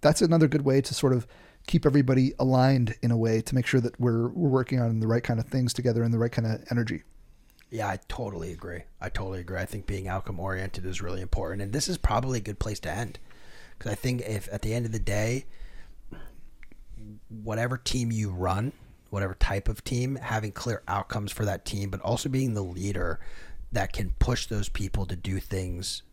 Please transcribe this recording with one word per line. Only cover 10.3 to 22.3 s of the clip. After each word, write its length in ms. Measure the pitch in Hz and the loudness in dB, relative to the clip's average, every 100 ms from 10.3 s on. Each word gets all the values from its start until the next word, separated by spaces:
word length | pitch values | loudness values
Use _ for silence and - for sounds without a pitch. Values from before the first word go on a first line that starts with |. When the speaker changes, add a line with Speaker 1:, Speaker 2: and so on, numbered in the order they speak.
| 90 | -6
Speaker 2:
oriented 460 | 92 95 95 - 92 | -4 -4 -4 -4 -4
is 160 | 87 | -2
really 180 | 90 92 | -2 -4
important. 400 | 92 - - 101 | 0 0 0 -2
And 100 | 98 | -2
this 160 | 120 143 | -2 0
is 80 | 175 | 0
probably 400 | - 107 127 123 | 2 2 2 -2
a 40 | |
good 180 | 104 101 | -4 -4
place 200 | 110 107 | -4 -4
to 100 | - | -4
end. 260 | 82 120 - - - - - - - | -4 -4 -8 -14 -16 -16 -16 -16 -10
'Cause 120 | - | -6
I 40 | 101 | -2
think 260 | 131 123 | -2 -2
if 260 | - 107 95 | -2 -4 -4
at 80 | 101 | -4
the 120 | 107 | -2
end 120 | 113 120 | 0 0
of 80 | |
the 60 | 110 | 0
day, 460 | 101 104 110 131 - - - - - - - - - - - - - - - - 107 107 - | 0 2 2 0 -4 -10 -10 -10 -12 -14 -14 -10 -12 -12 -16 -16 -18 -16 -16 -14 -14 -16 -14
whatever 500 | 110 107 110 120 127 | -12 -6 -2 -2 -2
team 340 | - 131 117 | -2 0 0
you 180 | 110 107 | 0 0
run, 420 | 90 92 95 123 - - - - | 0 0 2 0 -4 -18 -20 -8
whatever 240 | 101 98 | -2 -2
type 340 | 95 - 98 104 | 2 2 4 0
of 160 | 104 | -2
team, 320 | - 120 127 135 | -2 0 0 -2
having 340 | 117 110 107 | -2 -2 -2
clear 320 | - - 110 - | -6 -4 -4 -2
outcomes 440 | 101 - - 104 | -4 -2 -4 -4
for 140 | - 104 | -2 -2
that 200 | 92 - | -2 -4
team, 240 | 104 98 | -4 -4
but 100 | 95 | -4
also 280 | - 113 143 | -2 0 0